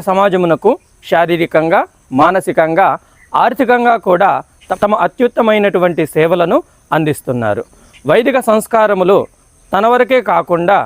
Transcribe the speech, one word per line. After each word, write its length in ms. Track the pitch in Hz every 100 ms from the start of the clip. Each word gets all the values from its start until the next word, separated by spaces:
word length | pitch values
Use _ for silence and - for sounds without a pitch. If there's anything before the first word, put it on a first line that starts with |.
| 196
సమాజమునకు 640 | 190 202 185 180 156 202 294 _ _ -
శారీరకంగా, 680 | 165 170 170 165 160 160 196 349 _ - 262
మానసికంగా, 680 | 339 370 180 175 160 165 185 147 _ _ _
ఆర్థికంగా 600 | - 196 220 240 247 240 226 190
కూడా 220 | 180 190 135 - _ -
త-, 80 | 185
తమ 120 | 208 214 175
అత్యుత్తమైనటువంటి 960 | - 247 - 226 214 202 185 180 170 156 -
సేవలను 420 | 160 180 170 262 - _ _ 156
అందిస్తున్నారు. 680 | 156 143 - 123 110 104 - _ _ - 127
వైదిక 280 | 180 247 262 240
సంస్కారములు 680 | 220 208 226 214 196 180 190 113 _ _ _ _
తన 140 | 190 220
వరకే 260 | 247 247 254
కాకుండా 560 | 208 170 165 170 175 196